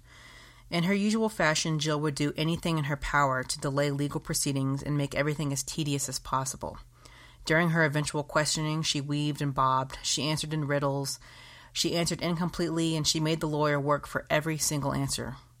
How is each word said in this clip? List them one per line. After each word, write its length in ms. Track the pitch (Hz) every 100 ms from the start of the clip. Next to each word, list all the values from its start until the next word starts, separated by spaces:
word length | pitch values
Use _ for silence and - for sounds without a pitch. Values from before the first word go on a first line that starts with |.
| - - - - - - -
In 160 | 170
her 100 | 170
usual 340 | 202 208 226 220
fashion, 500 | - 160 156 170 156
Jill 220 | 151 151
would 140 | 156
do 180 | 139 147
anything 440 | 147 156 165 175 160
in 60 |
her 120 | 139 147
power 460 | - 147 139 131
to 180 | 127 151
delay 300 | 147 139 147
legal 300 | 139 143 147
proceedings 600 | - - 147 135 135 139
and 140 | 139 147
make 180 | 143
everything 380 | - 147 147 147
as 100 | 139
tedious 460 | - - 147 139 -
as 100 | -
possible. 600 | - 131 131 - - - - - - - - -
During 260 | - 160 170
her 140 | 165
eventual 380 | 151 151 147 151
questioning, 600 | 143 156 147 160 156 156
she 180 | 156 147
weaved 420 | 143 147 147 147
and 120 | 147
bobbed. 440 | 135 131 131 135 -
She 260 | - - 143
answered 260 | 156 156
in 120 | 156 143
riddles. 520 | 143 143 139 135 - - - - - -
She 200 | - 170
answered 280 | 170 170 165
incompletely, 760 | 165 170 175 - 170 160 165 160
and 100 | 143
she 140 | 165
made 200 | 156 160
the 80 | 160
lawyer 300 | 147 151 147
work 280 | 143 143 -
for 200 | - -
every 260 | 151 160 156
single 380 | - 151 139
answer. 420 | 135 135 - 117 131 - _